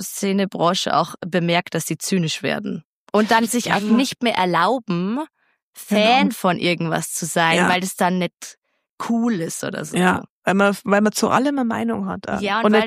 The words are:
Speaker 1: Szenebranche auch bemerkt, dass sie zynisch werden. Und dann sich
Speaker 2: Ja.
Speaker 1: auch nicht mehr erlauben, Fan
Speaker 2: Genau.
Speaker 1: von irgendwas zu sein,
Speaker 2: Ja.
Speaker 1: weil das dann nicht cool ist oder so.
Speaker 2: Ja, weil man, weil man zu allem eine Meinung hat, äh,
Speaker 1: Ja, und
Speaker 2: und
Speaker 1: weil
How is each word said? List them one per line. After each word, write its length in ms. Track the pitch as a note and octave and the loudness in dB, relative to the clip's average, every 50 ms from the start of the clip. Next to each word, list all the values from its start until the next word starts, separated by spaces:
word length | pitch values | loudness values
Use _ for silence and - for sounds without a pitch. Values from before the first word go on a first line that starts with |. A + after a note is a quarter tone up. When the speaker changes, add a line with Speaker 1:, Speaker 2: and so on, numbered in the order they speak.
Speaker 1:
Szenebranche 920 | F#3+ - - - G3+ G3 G3 G3+ G3 G3 - - D#3+ E3+ F#3 - - - - | -10 -10 -8 -4 -2 -2 0 0 0 -2 -2 0 0 0 0 0 -2 0 0
auch 200 | D3 E3+ - - - | 0 0 0 -4 -12
bemerkt, 520 | - F3 D#3 F3+ E3+ E3+ E3+ F3 - - - | -8 -4 -2 -2 0 2 0 0 0 -2 -4
dass 120 | E3 - - | -6 -4 -6
sie 100 | E3 - | -8 -6
zynisch 460 | - - F#3+ F#3 E3 D3+ - - - | -4 -2 -2 0 0 -2 -4 -4 -4
werden. 400 | C#3+ D3 C#3+ C3+ C3+ - D#3+ - _ _ _ _ _ | -4 -4 -4 -4 -6 -8 -10 -12 _ _ _ _ _
Und 200 | - G#3 A3 G3 | 0 2 2 4
dann 140 | A3+ A3+ A#3 G#3 | 4 2 2 2
sich 180 | - A#3+ - | 0 -2 0
Speaker 2:
Ja. 120 | - - G3 | 0 0 0
Speaker 1:
auch 40 | |
nicht 400 | G3+ G#3+ A3+ B3 C#4 - - - A#3+ | 2 2 2 2 2 0 -2 -4 -4
mehr 120 | A#3 - | -2 0
erlauben, 880 | - F#3 F#3 E3+ E3 F3 G3 B3+ C4 A3 - F3 E3+ F3+ G3 A3+ C#4 D#4+ - _ _ _ _ _ _ _ _ _ | 0 0 0 2 2 2 2 0 -2 -2 -4 -4 -2 -2 -2 -4 -6 -6 -8 _ _ _ _ _ _ _ _ _
Fan 500 | - - - G#3 G#3+ G#3+ A3 B3 C4+ C#4+ | -14 -6 -2 0 2 4 4 4 4 2
Speaker 2:
Genau. 100 | C#4+ A3+ | 0 0
Speaker 1:
von 220 | - - F#3 E3+ - | 0 0 0 0 2
irgendwas 540 | - F3 F3 - E3+ D#3+ E3 E3+ E3+ - - | 0 0 0 0 -2 -2 -2 -2 -4 -4 -8
zu 120 | - F3+ | -8 -6
sein, 320 | D#3 - F3 E3 E3 E3 F3 | -4 0 2 2 4 4 4
Speaker 2:
Ja. 120 | F3+ F#3 | 2 2
Speaker 1:
weil 100 | F3+ F#3 | 2 0
das 140 | F#3 F#3+ - | -2 -4 -2
dann 220 | - F#3+ F3+ F3+ F#3 | 0 0 0 0 0
nicht 400 | F3 E3+ _ - - - - _ _ _ _ _ _ _ _ - - - | -2 -4 _ -10 -20 -20 -20 _ _ _ _ _ _ _ _ -10 -4 -2
cool 320 | A#3 A#3 A#3 A#3+ A3+ E3+ | -2 0 0 0 0 -2
ist 240 | E3 - - - - | -4 -6 -8 -8 -8
oder 220 | - - - D3+ | -8 -6 -8 -8
so. 120 | D#3 D#3 E3+ | -4 -2 2
Speaker 2:
Ja, 260 | F3+ F#3 F#3 - - - _ _ - | 2 2 2 0 -4 -10 _ _ -2
weil 120 | - F3+ | 0 2
man, 200 | G3 G3+ G3+ G3+ - - | 4 4 2 2 0 0
weil 160 | G#3 G3+ G3+ | 2 2 4
man 120 | G#3 G#3+ - | 4 2 0
zu 160 | - A3 - | 0 0 2
allem 280 | - F#3 C4 D4 C#4+ C#4 | 2 2 2 2 0 0
eine 60 | B3 | -2
Meinung 420 | A3+ A3 G#3 A3+ A3+ A3+ G#3 G3 F#3 | -2 -2 -2 -2 -2 -4 -4 -4 -6
hat, 180 | F3+ G3+ - - | -6 -8 -6 -6
äh, 120 | - - | -4 -2
Speaker 1:
Ja, 180 | G3+ G3 G3+ A3 | -2 -2 0 2
und 60 | A#3 G#3+ | 2 4
Speaker 2:
und 60 | G#3+ | 4
Speaker 1:
weil 80 | G#3+ A3+ | 4 4